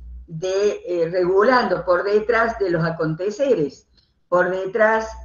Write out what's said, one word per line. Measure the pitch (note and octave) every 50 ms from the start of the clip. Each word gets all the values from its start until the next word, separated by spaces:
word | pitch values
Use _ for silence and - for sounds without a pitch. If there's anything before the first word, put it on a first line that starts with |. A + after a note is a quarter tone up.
| - - - - - -
de, | E3 D#3+ F3+ F#3 F#3+ G3 G#3 G#3 - - -
eh, | E3+ F3 F3 E3 E3
regulando | F3 F#3 F3+ F3 F#3+ G3 G#3+ A#3+ C4 B3 A#3 G3 F#3 F3 E3+
por | F#3 F3+ F3 F#3+
detrás | G3+ G#3 G#3+ G#3+ - A#3 A3+ A#3 A#3 - -
de | G3 F#3
los | E3+ E3 D#3+
aconteceres, | E3 E3 D#3+ E3 D#3 D#3+ D#3 F3+ G#3 G#3 D4 C#4 C#4 A#3+ F3+ D3+ C#3 - - _ _ _ _ _ _ _ _ _ -
por | F3 F3+ F3+ F3+
detrás | F#3 F#3+ F#3+ F#3+ F#3+ A#3 G#3+ G#3+ A3 A3 A3 A3 - - -